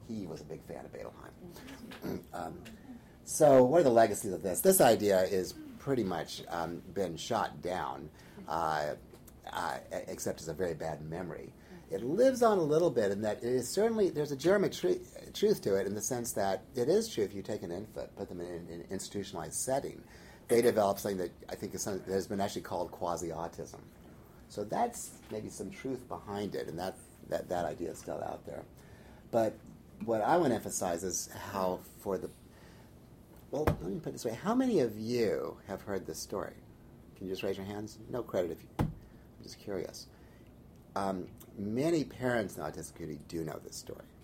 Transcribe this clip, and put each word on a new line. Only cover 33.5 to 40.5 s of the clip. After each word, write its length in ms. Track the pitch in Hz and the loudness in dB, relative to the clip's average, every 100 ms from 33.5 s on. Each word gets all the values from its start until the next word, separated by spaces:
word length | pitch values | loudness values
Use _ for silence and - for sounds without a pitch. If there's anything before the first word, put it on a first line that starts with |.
| 135 | 0
let 180 | - - | 2 0
me 180 | 170 196 | -2 -6
put 80 | 156 | -6
it 20 | |
this 140 | 135 120 | -6 -4
way. 80 | 117 | -2
How 100 | 160 | 0
many 280 | 240 262 208 | 2 4 6
of 180 | 120 107 | 4 0
you 560 | 110 123 110 73 71 80 - | -2 2 4 2 -2 -8 -8
have 120 | 95 | -8
heard 220 | - 98 82 | -4 -4 -4
this 140 | 80 | -8
story? 360 | - 101 82 - - - - - - - | -6 -4 -6 -10 -20 -20 -20 -20 -20 -12
Can 100 | 92 | -6
you 60 | |
just 100 | 92 | -4
raise 120 | 104 95 | -2 -4
your 100 | 95 | -6
hands? 320 | 104 107 - 107 | -8 -8 -12 -8
No 120 | 120 | -8
credit 280 | 117 104 87 | -2 -2 0
if 100 | 82 | -4
you, 60 | - - | -12 -2
I'm 100 | - - - - - - | -2 -2 -14 -20 -20 -20
just 160 | - - | -18 -14
curious. 500 | - 95 - - - - - - - | -6 -6 -6 -10 -16 -20 -20 -20 -20